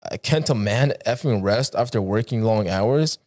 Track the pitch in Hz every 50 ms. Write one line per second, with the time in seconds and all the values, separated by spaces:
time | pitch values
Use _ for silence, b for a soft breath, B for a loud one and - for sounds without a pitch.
0 | _ - - - _ - 143 160 151 - 147 117 101 104 104 120 135 143 - -
1 | - 113 120 120 - 151 120 104 95 98 101 117 131 - - - 120 123 - 117
2 | 98 95 98 107 117 - 135 117 110 113 110 107 104 87 92 95 98 113 131 147
3 | 156 151 - - _